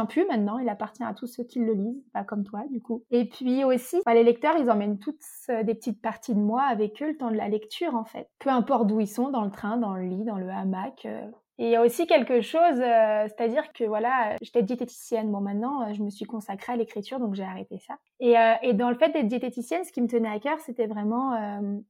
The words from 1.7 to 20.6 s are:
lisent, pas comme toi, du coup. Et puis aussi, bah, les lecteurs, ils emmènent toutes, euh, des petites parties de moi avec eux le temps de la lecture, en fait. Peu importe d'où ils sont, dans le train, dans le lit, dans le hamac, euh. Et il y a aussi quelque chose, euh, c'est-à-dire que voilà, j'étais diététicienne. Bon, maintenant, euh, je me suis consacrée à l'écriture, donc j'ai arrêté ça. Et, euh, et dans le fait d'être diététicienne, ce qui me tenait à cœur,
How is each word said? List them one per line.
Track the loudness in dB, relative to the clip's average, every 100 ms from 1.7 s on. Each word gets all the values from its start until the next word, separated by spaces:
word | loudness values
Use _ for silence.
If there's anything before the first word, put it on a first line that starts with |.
lisent, | 0 -2 -6 -8
pas | -8
comme | -6 -6
toi, | -6 -6 -8
du | -8
coup. | -6 -8 0
Et | 0 0
puis | -2 0 2
aussi, | 2 2 0 -2 4
bah, |
les | 6
lecteurs, | 6 4 2 2
ils | 2
emmènent | 2 0 -4
toutes, | -6 -12 -16 -18 -6
euh, | -2
des | -2
petites | -2 -4 -6
parties | -6 -8 -2
de | 0
moi | 4 4
avec | 2 2 0 -2
eux | -6
le | -4
temps | -2
de | -2
la | 0
lecture, | -2 -4 -4 -2
en | -2
fait. | -4 -12 -14 _
Peu | 0
importe | 2 2 2 2
d'où | 2
ils | 0
sont, | -2 -2
dans | 0
le | -2
train, | -4 -4 -2
dans | -2
le | -4
lit, | -4 -4
dans | -4 -6
le | -6
hamac, | -4 -4 -4 -6 -10
euh. | -12 -10 -12 -16 _ -4
Et |
il | 2
y |
a | 6
aussi | 6 4 4
quelque | 4 6 2
chose, | 2 4 4 4
euh, | 4 4 4 2 -2
c'est-à-dire | -2 -2 0 -4
que | -4
voilà, | -2 0 0 0 0 -2
j'étais | -2 0
diététicienne. | 0 -2 -6 -10 -4 -2 -2
Bon, | -2
maintenant, | -2 -4 -4 -4 -4
euh, |
je | -4
me | -6
suis | -6
consacrée | -10 -10 -10 -12 -6
à | -4
l'écriture, | -4 -6 -8 -6
donc | -4
j'ai | -4
arrêté | -8 -10 -12 -14
ça. | -14 -16 _ -2
Et, | 4 6
euh, | 6 4
et | 2
dans | 2 2
le |
fait | 2 2
d'être | 2 0
diététicienne, | 0 -4 -6 -4 -4
ce | -4
qui | -2
me | 0
tenait | 0 0
à | -2
cœur, | -4 -4